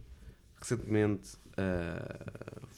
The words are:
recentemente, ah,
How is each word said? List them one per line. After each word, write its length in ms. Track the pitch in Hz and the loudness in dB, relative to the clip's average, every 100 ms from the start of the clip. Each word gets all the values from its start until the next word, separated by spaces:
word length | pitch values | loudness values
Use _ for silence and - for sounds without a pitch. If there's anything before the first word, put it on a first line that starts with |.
| - - - - - - | -4 -16 -16 -18 -20 -10
recentemente, 760 | - 117 107 107 104 98 - - - - | -2 0 4 6 6 4 -2 -16 -10 0
ah, 1080 | 95 90 85 87 - - - - - - - | 2 2 0 -2 -4 -6 -8 -10 -10 -12 -12